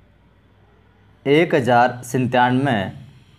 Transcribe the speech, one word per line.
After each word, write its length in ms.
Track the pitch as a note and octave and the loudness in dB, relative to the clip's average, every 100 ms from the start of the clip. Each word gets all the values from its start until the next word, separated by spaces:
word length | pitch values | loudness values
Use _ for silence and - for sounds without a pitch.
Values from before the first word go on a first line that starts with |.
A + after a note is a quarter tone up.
| _ _ _ _ _ _ _ _ _ _ _ _ C3+ | _ _ _ _ _ _ _ _ _ _ _ _ 0
एक 280 | D3 E3+ | 0 2
हजार 480 | D#3 A#2+ A#2+ B2 - | 0 2 2 2 -2
सन्तानवे 880 | - C3 B2+ B2+ B2 B2+ C#3 A2+ F#2+ - - - _ | -6 -4 -2 0 2 0 0 -2 -4 -10 -20 -20 _